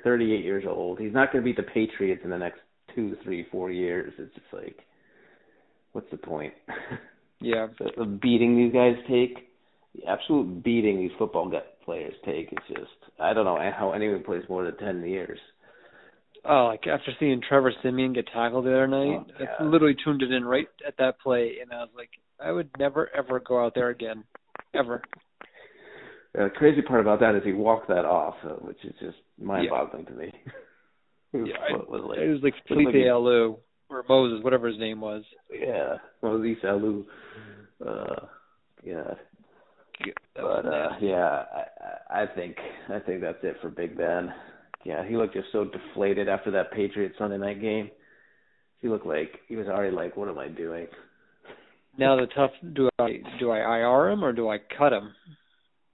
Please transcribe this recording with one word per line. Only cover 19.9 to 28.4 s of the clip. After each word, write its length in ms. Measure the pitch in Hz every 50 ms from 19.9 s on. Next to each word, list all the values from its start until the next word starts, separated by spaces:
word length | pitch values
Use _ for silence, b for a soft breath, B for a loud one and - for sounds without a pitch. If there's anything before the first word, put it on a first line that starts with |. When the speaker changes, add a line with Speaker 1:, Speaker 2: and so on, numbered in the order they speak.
| 139 - -
Speaker 2:
tuned 180 | 156 147 139
it 100 | 135 123
in 140 | 131 127 120
right 220 | 120 127 143 156 - _ - - 143
at 80 | - -
that 220 | 131 131 127 -
play, 360 | - 135 123 120 117 117 - -
and 120 | 123 123 120
I 40 | 120
was 100 | 120 117 117
like, 140 | 123 120 - - - _ _ _ -
"I 120 | 143 160
would 180 | 170 175 165 143 - 131
never, 300 | 139 139 139 151 - - -
ever 260 | 143 131 123 127 123
go 240 | 123 - 123 123 120
out 80 | 117 -
there 140 | 127 123 123
again. 340 | 120 120 117 113 110 110 107 _ - - _ _ - - - _ -
Ever." 280 | 147 131 120 120 120 - - - - _ _ _ - - B B B B B B B B B B B B B B B B B -
Speaker 1:
The 160 | - 101 98 -
crazy 260 | - 151 151 147 147 -
part 180 | - 127 117
about 180 | 104 107 104 104
that 140 | 117 110 104
is 60 | 98 101
he 80 | 107 92
walked 340 | 101 104 110 110 110 - -
that 160 | 95 87 82
off, 300 | 80 90 85 78 85 - -